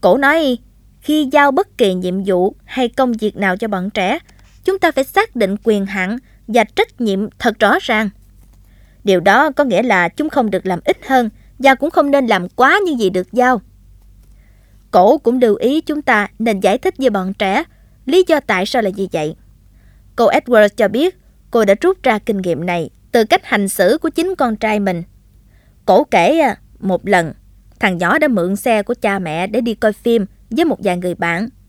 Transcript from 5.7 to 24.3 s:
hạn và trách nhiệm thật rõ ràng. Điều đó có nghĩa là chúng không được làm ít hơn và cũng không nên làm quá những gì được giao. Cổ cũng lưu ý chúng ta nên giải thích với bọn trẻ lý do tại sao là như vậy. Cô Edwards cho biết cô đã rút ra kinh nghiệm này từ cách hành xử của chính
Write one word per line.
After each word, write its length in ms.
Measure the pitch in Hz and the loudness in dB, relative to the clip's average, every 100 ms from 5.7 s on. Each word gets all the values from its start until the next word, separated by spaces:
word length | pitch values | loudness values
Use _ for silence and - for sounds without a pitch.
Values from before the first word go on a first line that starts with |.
| 208 196 | -2 -2
hạn 320 | 196 185 240 _ _ - | -4 -6 -6 _ _ -4
và 160 | 226 | -2
trách 380 | 214 - 453 _ | 0 -2 -4 _
nhiệm 280 | 226 190 208 _ | -4 -2 -6 _
thật 200 | 240 226 | -4 0
rõ 180 | 208 302 | 0 0
ràng. 280 | - 220 214 - - - - - - - - _ | 0 -2 -2 -8 -20 -20 -20 -20 -20 -20 -20 _
Điều 160 | 202 185 | 0 2
đó 320 | 180 208 302 | 4 4 2
có 120 | 262 | 0
nghĩa 200 | 285 185 | 0 0
là 260 | 247 196 170 | 2 0 0
chúng 200 | - 302 | -2 -4
không 220 | 285 226 | -2 -2
được 140 | 190 190 | -2 -4
làm 140 | 175 - | -6 -2
ít 120 | - - | -4 0
hơn 220 | 269 233 - - - | 0 0 -6 -20 0
và 160 | 269 262 | 2 2
cũng 160 | 294 | 0
không 200 | 339 285 | 0 2
nên 160 | 277 247 | 2 2
làm 220 | 202 175 | 0 -2
quá 300 | - 254 359 381 | 0 2 2 0
những 140 | 277 | 0
gì 100 | 196 | -2
được 240 | 185 180 | -2 -4
giao. 280 | 240 247 247 - _ - - _ - - - _ _ _ - _ | 0 0 0 -4 _ -20 -20 _ -20 -20 -20 _ _ _ -20 _
Cổ 260 | - 190 294 | 2 4 4
cũng 220 | - 254 | 2 2
lưu 160 | 240 202 | 2 2
ý 260 | 226 294 | 0 -2
chúng 200 | - 302 | -2 -6
ta 260 | 285 226 202 _ | 0 0 0 _
nên 200 | 226 202 | -4 0
giải 180 | 202 226 | 0 0
thích 160 | 381 - | -2 -2
với 120 | 254 | -2
bọn 240 | 202 185 | 0 -4
trẻ 300 | 196 196 208 330 _ _ _ - | -4 -2 -2 -4 _ _ _ -2
lý 180 | 330 370 | 0 2
do 120 | 311 | 0
tại 260 | - 196 196 | 0 -4 -2
sao 160 | 247 | -2
là 80 | 208 | -2
như 180 | 190 190 | -4 -6
vậy. 240 | 170 151 165 - _ _ _ - - _ - | -4 -6 -8 -20 _ _ _ -20 -20 _ 0
Cô 140 | 233 | 2
Edwards 400 | 269 277 233 208 - | 2 2 4 4 2
cho 100 | 208 | -2
biết 300 | 214 330 - _ _ _ | 0 -2 -4 _ _ _
cô 140 | 240 214 | 0 2
đã 100 | 196 | 2
rút 220 | 339 381 | 2 0
ra 160 | 262 214 | 0 -2
kinh 180 | - 202 | -2 -4
nghiệm 280 | 180 147 175 | -2 -4 -4
này 240 | 175 160 _ _ | -4 -6 _ _
từ 120 | 240 | 0
cách 220 | 220 370 - | 2 0 0
hành 220 | 220 196 | -2 -2
xử 300 | - 180 294 | 0 0 2
của 80 | 320 | -2
chính 260 | 320 339 | -4 -4